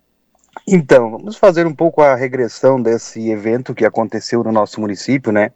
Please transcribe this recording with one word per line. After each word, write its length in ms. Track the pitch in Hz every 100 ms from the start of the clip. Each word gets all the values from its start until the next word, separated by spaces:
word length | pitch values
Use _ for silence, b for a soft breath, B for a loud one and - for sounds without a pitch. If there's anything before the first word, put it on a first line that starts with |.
| _ _ _ _ _ - -
Então, 460 | 185 135 135 117
vamos 240 | 113 202 220
fazer 320 | 208 165 170
um 80 | 139
pouco 260 | 165 156
a 140 | 147 123
regressão 640 | 131 127 113 - 131 135
desse 480 | 113 117 - 113 113
evento 460 | 107 107 123 127 127
que 80 |
aconteceu 640 | 113 113 110 110 - 120 110
no 60 |
nosso 260 | 113 104 -
município, 500 | 104 95 - 139 120
né? 220 | 107 107